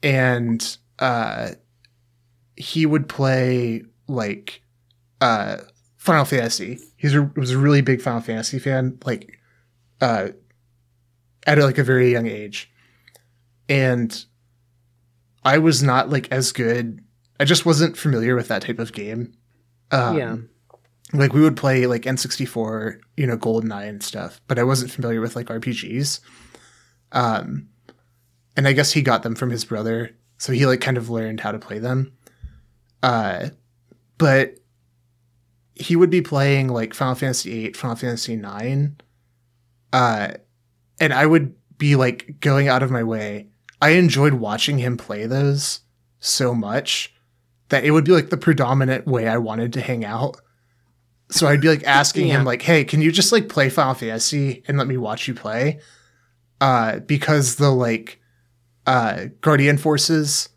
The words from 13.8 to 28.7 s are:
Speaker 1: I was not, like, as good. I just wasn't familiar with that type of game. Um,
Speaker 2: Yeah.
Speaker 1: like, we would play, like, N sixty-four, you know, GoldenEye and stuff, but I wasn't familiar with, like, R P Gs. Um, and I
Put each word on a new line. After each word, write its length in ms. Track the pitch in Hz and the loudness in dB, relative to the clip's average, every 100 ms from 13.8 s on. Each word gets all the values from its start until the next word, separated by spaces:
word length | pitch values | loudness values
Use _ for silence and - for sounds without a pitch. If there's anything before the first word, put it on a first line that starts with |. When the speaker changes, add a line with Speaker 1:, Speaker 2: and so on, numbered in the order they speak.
| 131 123 117 - - _ _ _ _ _ _ _ _ _ _ _ | 2 0 -2 -6 -18 _ _ _ _ _ _ _ _ _ _ _
Speaker 1:
I 140 | 135 147 | 2 4
was 240 | 160 135 | 4 4
not, 280 | 139 127 127 | 4 2 2
like, 200 | 143 123 | -2 -2
as 220 | 131 127 | -4 -4
good. 480 | - 117 120 117 104 _ _ _ _ | -2 -2 -2 -4 -10 _ _ _ _
I 40 | 143 | 2
just 180 | 165 170 | 2 2
wasn't 300 | 151 165 - | 2 2 0
familiar 400 | 156 127 117 123 | -2 0 0 -2
with 120 | 113 | -2
that 140 | - | -6
type 160 | - 120 | -4 -8
of 140 | 113 | -8
game. 400 | - 104 117 117 _ _ _ _ _ _ | -10 -10 -8 -10 _ _ _ _ _ _
Um, 260 | 139 120 113 | -2 0 -2
Speaker 2:
Yeah. 200 | 120 113 113 _ _ _ _ _ - | -4 -8 -12 _ _ _ _ _ -8
Speaker 1:
like, 200 | 147 139 | 0 2
we 80 | 127 | 4
would 160 | 156 139 | 4 4
play, 300 | 139 131 123 | 0 2 2
like, 200 | 120 123 | 0 -4
N 100 | 131 | -6
sixty-four, 840 | 123 - 127 117 110 110 110 98 _ - | -6 -6 -6 -6 -6 -6 -8 -10 _ -4
you 100 | 135 | -4
know, 100 | 113 | -2
GoldenEye 520 | 117 113 113 101 104 | -2 -2 -2 -8 -12
and 140 | 104 | -12
stuff, 380 | - 107 87 - _ | -12 -10 -12 -14 _
but 100 | 123 | 0
I 60 | |
wasn't 260 | 123 135 123 | 2 0 -2
familiar 300 | - 120 113 | -6 -4 -4
with, 160 | 113 120 | -4 -6
like, 140 | 120 | -10
R 100 | 113 | -8
P 120 | 120 | -6
Gs. 480 | 110 - 113 139 - _ - - - _ _ _ _ _ | -8 -6 -6 -4 -6 _ -20 -20 -20 _ _ _ _ _
Um, 560 | 135 120 110 - - - _ _ _ _ _ _ _ _ - | -2 0 -2 -4 -10 -12 _ _ _ _ _ _ _ _ -2
and 100 | |
I 60 | 139 | 0